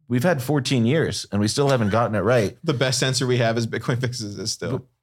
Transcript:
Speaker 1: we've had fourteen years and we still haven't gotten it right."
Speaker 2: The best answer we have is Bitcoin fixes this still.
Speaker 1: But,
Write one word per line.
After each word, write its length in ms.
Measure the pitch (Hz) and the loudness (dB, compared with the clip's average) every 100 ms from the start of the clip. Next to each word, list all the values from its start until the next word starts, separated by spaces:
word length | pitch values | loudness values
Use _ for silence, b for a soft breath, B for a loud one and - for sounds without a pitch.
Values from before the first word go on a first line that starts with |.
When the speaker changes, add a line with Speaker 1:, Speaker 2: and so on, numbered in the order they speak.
| - | -4
Speaker 1:
we've 160 | 123 | 0
had 180 | 175 151 | 2 0
fourteen 440 | 131 147 123 131 113 | 0 0 0 2 2
years 400 | 123 101 - - | 2 0 -4 -4
and 80 | 101 | -2
we 80 | 107 | 0
still 220 | 139 139 | 2 2
haven't 220 | 127 104 | 2 2
gotten 240 | 110 113 104 | 2 0 0
it 60 | |
right." 360 | 98 123 95 - | 2 2 2 -2
Speaker 2:
The 100 | 165 | -4
best 300 | 131 131 - | 0 0 0
answer 240 | 131 131 127 | 0 0 0
we 100 | 123 | 2
have 180 | 113 117 | 2 0
is 120 | 113 | -2
Bitcoin 340 | 107 - 123 | -2 -2 -2
fixes 340 | 127 120 104 95 | -2 -6 -8 -8
this 160 | 104 | -8
still. 280 | - 85 - | -6 -4 -6
Speaker 1:
But, 80 | - _ | -8 _